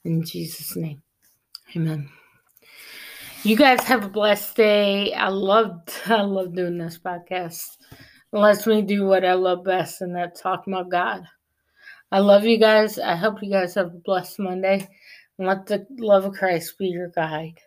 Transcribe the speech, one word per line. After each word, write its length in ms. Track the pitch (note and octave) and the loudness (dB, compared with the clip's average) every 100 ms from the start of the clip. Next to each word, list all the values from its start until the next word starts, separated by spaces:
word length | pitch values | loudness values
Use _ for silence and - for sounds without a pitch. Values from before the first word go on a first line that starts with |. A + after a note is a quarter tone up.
In 200 | F3 E3 | -2 -4
Jesus' 520 | E3 F3 E3 - - F3 | -4 -10 -12 -12 -12 -10
name, 260 | E3 C#3+ _ _ _ _ _ - _ | -10 -12 _ _ _ _ _ -20 _
amen. 340 | E3+ D#3+ D#3 C#3 _ _ _ _ _ _ - - - - - - - | -6 -4 -4 -12 _ _ _ _ _ _ -20 -20 -20 -20 -20 -20 -4
You 120 | G#3 A3 | 0 4
guys 240 | C#4 B3 | 6 4
have 240 | - B3 | 2 -2
a 40 | G3+ | -2
blessed 480 | G#3 G#3 G3+ - - | -2 0 0 -2 2
day. 560 | G#3+ G#3 G3+ G3+ G3+ | 4 4 2 0 -2
I 160 | - G3+ | -2 -2
love, 540 | G3 F#3+ G#3+ G#3+ E3+ - | -2 2 2 2 -6 -16
<laughs> 120 | - F#3 | -12 0
I 160 | A3 | 0
love 320 | G3+ F#3+ F3+ | 2 -2 -4
doing 240 | F3 F3 F3 | -6 -4 -4
this 200 | E3 E3 | -8 -10
podcast. 760 | F#3 F3 E3+ F3+ E3+ E3 - - _ | -10 -12 -8 -8 -8 -12 -16 -18 _
It 480 | - - _ _ G#3 | -20 -20 _ _ 4
lets 280 | G#3 G3+ A3+ | 4 4 2
me 140 | G#3+ | 0
do 240 | F#3+ G3+ | 2 0
what 180 | G3 F#3 | 2 2
I 120 | F#3 | 4
love 300 | F#3 F#3 F3+ | 2 0 0
best, 360 | F#3 F#3 D#3+ - | -2 -2 -4 -8
and 160 | F3+ F3 | -8 -6
that's 240 | F3 - | -8 -6
talking 320 | F#3 F#3 G3 | -6 -6 -6
about 160 | F#3 F3+ | -8 -4
God. 380 | F3+ F#3+ G3 E3+ _ _ _ _ _ - - _ | -2 -2 -6 -14 _ _ _ _ _ -20 -20 _
I 100 | G3 | 2
love 240 | G3+ G3+ | 6 6
you 120 | A3 A3 | 6 4
guys. 420 | A3 G#3+ G#3+ - | 6 6 2 -2
I 180 | - E3+ | -4 0
hope 260 | G#3+ G#3 | -2 -4
you 80 | G3+ | -4
guys 240 | G3 F3+ | -2 -2
have 140 | G3+ F3 | -4 -4
a 100 | F3 | -6
blessed 360 | F#3 F#3 F#3 - | -4 -4 -4 -8
Monday. 500 | F#3+ F#3 F#3+ G3 G3 _ - - _ - | -6 -2 0 0 -2 _ -20 -20 _ -6
And 100 | F#3 | -2
let 200 | F#3+ F#3+ | -2 -4
the 200 | G3+ G3 C4 | -6 -6 -8
love 260 | A3 G3 | 2 4
of 80 | G3 | 2
Christ 460 | G3 F#3+ E3+ E3+ - | -4 -2 -2 -4 -6
be 80 | F#3+ | -6
your 220 | F3 F3 | -4 -6
guide. 500 | E3+ D#3+ D#3 D#3+ E3 | -4 -4 -6 -10 -16